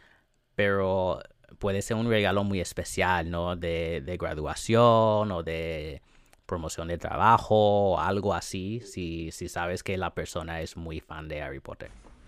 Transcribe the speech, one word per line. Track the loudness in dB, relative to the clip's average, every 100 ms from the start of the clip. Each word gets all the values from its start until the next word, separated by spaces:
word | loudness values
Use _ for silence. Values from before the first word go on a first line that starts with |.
| _ _ _ _ _
pero | 0 2 4 2 2 2 -2 -6 _ _ -6
puede | -2 -2
ser | -2 0
un | 2
regalo | 4 4 4
muy | 2 0
especial, | -2 -6 -6 0 2 2 0
¿no? | -2 -2 -4
De, | -2 -2 -2 -4
de | -6 -6
graduación | -6 -4 -6 -6 2 6 8 6 6 2 0
o | -2
de | -4 -4 -4 -6 -8 -12 -16 _ _ _ -8
promoción | -6 -6 -6 -6
de | -6
trabajo | -4 4 6 6 6 4 6 4 4
o | 2
algo | 2 0 0
así, | -2 -4 -8 -6 -8
si, | -10 -8 -6 -6 -8
si | -10 -10
sabes | -6 -4 -4
que | -4 -4
la | -4
persona | -6 -8 -8 -6 -6
es | -8 -10
muy | -10 -10
fan | -10 -12 -10
de | -8
Harry | -8 -10
Potter. | -12 -14 -16 -18 -20 -20